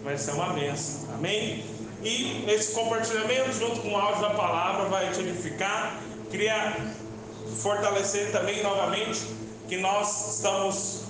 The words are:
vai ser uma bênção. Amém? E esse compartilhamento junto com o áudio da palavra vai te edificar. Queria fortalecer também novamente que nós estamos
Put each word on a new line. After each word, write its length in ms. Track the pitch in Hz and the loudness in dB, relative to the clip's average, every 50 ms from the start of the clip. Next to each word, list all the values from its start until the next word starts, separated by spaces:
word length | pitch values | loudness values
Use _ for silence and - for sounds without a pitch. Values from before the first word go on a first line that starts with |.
| - | -4
vai 140 | 139 143 139 | -4 -4 -2
ser 140 | - 147 | -2 -2
uma 220 | 147 147 175 180 - | 0 0 0 0 0
bênção. 560 | 151 143 143 139 - - - - - - - - | 0 0 0 -2 -2 -4 -4 -6 -6 -8 -8 -6
Amém? 500 | - 151 180 202 214 220 - - - - - - - - - - - 208 | -4 -2 0 0 0 0 -2 -4 -6 -6 -8 -8 -10 -10 -10 -10 -6 -4
E 420 | 220 233 240 247 247 - - - 202 | -2 -2 -2 -2 -2 -2 -4 2 2
esse 260 | 214 214 214 - - | 4 4 4 2 0
compartilhamento 760 | 226 226 226 226 220 220 - 226 220 220 226 247 262 262 254 247 | 0 0 2 2 2 0 0 0 0 2 2 2 2 2 2 2
junto 280 | 214 220 233 233 220 | 0 0 0 0 0
com 120 | - 208 208 | -2 0 2
o 40 | 202 | 2
áudio 240 | 202 208 202 208 | 4 4 4 4
da 80 | 208 208 | 2 2
palavra 560 | 208 208 196 175 170 165 175 185 196 202 196 | 2 4 2 2 4 4 2 2 2 2 2
vai 260 | 180 185 190 180 180 | 2 2 2 2 2
te 100 | 175 - | 0 0
edificar. 760 | - - 175 - - 156 135 - 185 196 208 220 - - - - - - - - - - | 0 0 -2 -2 -4 -4 -2 -2 0 0 0 0 -2 -2 -4 -6 -8 -10 -10 -10 -10 -6
Queria 480 | - 190 208 214 220 214 220 214 208 - - 214 - - - - - - - - - - 110 110 - - | -2 2 2 4 4 4 2 0 0 -2 -4 -4 -6 -8 -10 -10 -10 -10 -10 -12 -12 -10 -8 -6 -6 -2
fortalecer 720 | - 202 208 202 208 202 202 196 196 202 - 202 208 208 | 0 2 2 4 4 4 4 4 2 2 0 0 0 2
também 300 | 214 202 180 196 208 220 | 2 2 2 2 0 2
novamente 600 | 214 202 196 196 196 - 190 196 220 226 - - - - - - - - - - - - | 2 2 2 2 2 2 2 0 0 0 -2 -2 -4 -4 -6 -8 -8 -10 -10 -12 -8 -4
que 100 | 185 185 | -4 0
nós 580 | 190 190 196 208 208 202 - - - 170 - | 2 2 4 4 2 2 0 -2 -2 -2 -4
estamos 720 | - - 202 196 196 196 190 196 - - - - - - - | 0 2 2 2 4 2 2 0 0 -2 -4 -6 -6 -8 -8